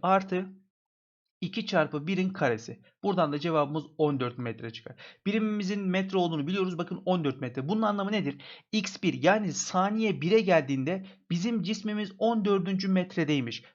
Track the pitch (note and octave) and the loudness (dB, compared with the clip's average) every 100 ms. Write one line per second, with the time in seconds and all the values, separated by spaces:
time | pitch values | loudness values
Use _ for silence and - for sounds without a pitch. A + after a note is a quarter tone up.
0 | F3+ F#3+ F#3+ F#3 F#3+ - _ _ _ _ | 2 2 2 -2 -4 -10 _ _ _ _
1 | _ _ _ _ F3+ G#3 - F#3 D#3 D3 | _ _ _ _ -6 -4 0 2 2 0
2 | D3+ F#3+ F#3 F#3+ C#3+ A2 - A#2 _ _ | -2 0 0 0 0 0 -4 -16 _ _
3 | G3+ F3+ D#3 D3 E3 D#3+ C#3 D#3 - - | -2 2 2 0 0 2 2 -2 -6 0
4 | D3+ C#3+ B2 B2 A#2+ A2+ A#2 A2+ - - | 0 2 -2 -4 -6 -6 -10 -12 -14 -18
5 | - - - G#3+ G#3+ G#3+ F#3+ G3+ G3 F#3 | -20 -8 -2 0 0 -2 -2 -2 0 0
6 | F#3+ F#3+ E3+ D#3+ C#3+ G3 F#3 E3+ F3 F3+ | 0 2 2 0 -2 0 0 -2 -4 -4
7 | - F#3 D3 C3 B2+ B2+ C3+ A3 A3 G3+ | -2 0 0 -2 -6 -6 -2 0 0 0
8 | G3 G#3 D3 C#3+ - - _ G#3+ G3 - | -2 -2 -2 -6 -12 -20 _ -4 -4 -2
9 | F3+ C3 D3 G#3+ G3+ C#3 - F3+ F#3+ G#3+ | -2 2 4 4 2 -2 -2 0 0 2
10 | A3 D3+ D#3+ A3 G3 E3+ C3+ C#3 C3+ F#3+ | 0 0 2 4 6 4 4 0 0 -2
11 | F#3+ - - E3+ G3+ A#3 E3+ A3 G#3+ G#3 | -6 -16 -4 -2 0 -2 -2 -4 -4 -4
12 | G3+ - A3 A3+ G#3 G3 F3+ F#3+ F#3+ F#3 | -4 0 0 2 2 2 2 0 2 2
13 | F3+ - D3+ D3 A#2 A2+ - | 2 0 2 2 0 -6 -12